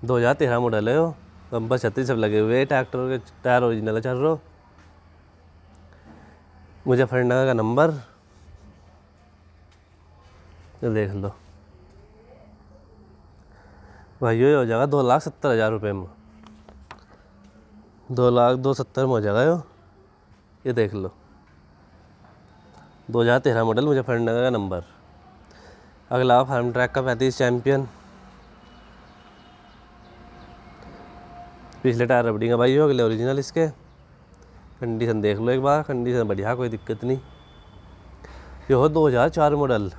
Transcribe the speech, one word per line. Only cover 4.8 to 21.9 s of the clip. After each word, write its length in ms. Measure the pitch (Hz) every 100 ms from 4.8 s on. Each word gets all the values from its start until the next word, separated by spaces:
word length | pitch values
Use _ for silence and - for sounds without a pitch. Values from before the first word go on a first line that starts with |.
| - - - - - _ - - - - - - - - - - _ - - - -
मुजफ्फरनगर 600 | 127 127 127 123 123 131
का 60 |
नंबर, 360 | 117 110 120 165 151 120 - _ - - - - - - - _ _ _ _ _ _ - _ _ _ _ - - - - - - -
ये 100 | 123
देख 180 | 107 101
लो 200 | 101 98 - - - - - - - - - - - - - - - - - - - - - - - - - - - - -
भाई, 160 | 123 113
ये 160 | 131
हो 100 | 147
जाएगा 220 | 120 113 143
दो 160 | 143
लाख 200 | 127 135
सत्तर 280 | - - 147
हज़ार 200 | 117 107
रुपये 220 | 110 104
में, 140 | 98 90 - - - - - - - - - - - - - - - - - - - -
दो 220 | 123 123
लाख 260 | 120 120 127
दो 180 | 131
सत्तर 280 | 131 131 -
में 80 | 131
हो 100 | 123
जाएगा 220 | 104 104
यो। 200 | 143 170 147 - - _ - _ _ - _ _
ये 80 | 135
देख 220 | 120 107
लो, 180 | 101 92 - - - _ - _ - -